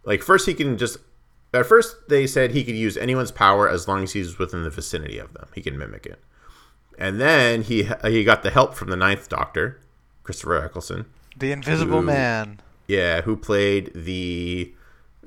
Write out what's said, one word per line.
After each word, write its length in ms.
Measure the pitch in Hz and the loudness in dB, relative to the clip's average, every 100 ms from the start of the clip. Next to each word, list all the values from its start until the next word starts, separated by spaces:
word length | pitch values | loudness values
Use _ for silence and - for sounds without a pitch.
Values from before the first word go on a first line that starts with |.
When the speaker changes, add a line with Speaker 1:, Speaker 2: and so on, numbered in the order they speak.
| - | -4
Speaker 1:
like, 180 | 104 | -2
first 240 | - 190 190 | 4 4 4
he 80 | 156 | -2
can 200 | 143 117 | -2 -2
just, 180 | 120 - - _ _ _ _ | -4 -6 -16 _ _ _ _
at 140 | 123 117 | -2 6
first 280 | 226 226 - - | 6 4 -6 0
they 160 | 143 135 | 2 2
said 240 | 139 127 | 2 0
he 120 | 135 | 0
could 120 | 120 110 | -2 -2
use 220 | 110 - | -2 -2
anyone's 340 | 123 127 120 | -2 -2 -4
power 380 | - 98 101 104 | 2 4 6 4
as 180 | 87 90 | 2 -2
long 140 | 95 | -2
as 120 | 95 | -2
he's 260 | 104 87 - | -4 -6 -6
within 240 | 90 90 | -6 -4
the 80 | 80 | -8
vicinity 480 | 87 - 85 73 52 | -8 -8 -8 -8 -12
of 140 | - 85 | -14 -20
them. 120 | - | -16
He 80 | 98 | -12
can 160 | 80 69 | -10 -10
mimic 300 | 58 50 - | -12 -14 -18
it. 120 | - _ _ - - _ _ _ - | -20 _ _ -20 -20 _ _ _ -8
And 240 | 95 104 | -6 0
then 400 | 143 156 120 117 | 4 4 4 2
he, 280 | 110 113 95 - 110 | 0 0 0 -2 0
he 180 | 113 | 4
got 180 | 107 104 | 6 4
the 80 | 95 | 4
help 240 | 135 131 | 4 2
from 160 | - 95 | 0 -6
the 60 | 92 | 0
Ninth 340 | 95 98 - | 2 0 -4
Doctor, 500 | - - 80 107 - _ _ _ _ | -6 -4 -4 -4 -6 _ _ _ _
Christopher 320 | - - 78 82 | -14 -10 -2 -2
Eccleston. 500 | 78 87 - 90 107 - _ - | -2 -10 -10 -10 -12 -18 _ -8
Speaker 2:
The 140 | 135 | -6
Invisible 480 | 143 135 160 165 - | -4 -2 -2 0 0
Speaker 1:
Who 80 | 151 | 0
Speaker 2:
Man. 520 | 139 123 113 107 104 - _ - | 0 0 -2 -6 -12 -20 _ -2
Speaker 1:
Yeah, 340 | 98 87 82 | 0 2 0
who 140 | 95 107 | 0 -4
played 560 | - 101 101 101 - | 0 2 4 2 -2
the 800 | 92 87 92 90 87 87 90 87 - - _ _ _ | -10 -8 -6 -4 -4 -4 -4 -6 -12 -20 _ _ _